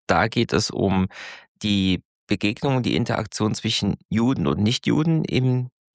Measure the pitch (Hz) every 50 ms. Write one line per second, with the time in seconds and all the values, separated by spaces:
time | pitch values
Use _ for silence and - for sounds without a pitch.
0 | _ - 92 87 98 110 - 123 117 - - 85 104 - - - - 98 92 95
1 | 92 95 - - - - - - - _ _ _ - 107 104 98 95 95 92 -
2 | - _ _ _ _ _ 104 95 - 104 104 - - 143 135 127 117 - 64 -
3 | 120 - 117 - - 101 - - 107 107 - - - 110 - - - 101 82 -
4 | _ _ 90 107 117 123 135 - 85 71 69 85 104 107 127 - - - 117 -
5 | 156 170 165 160 - - - 127 127 131 127 127 123 123 - _ _ _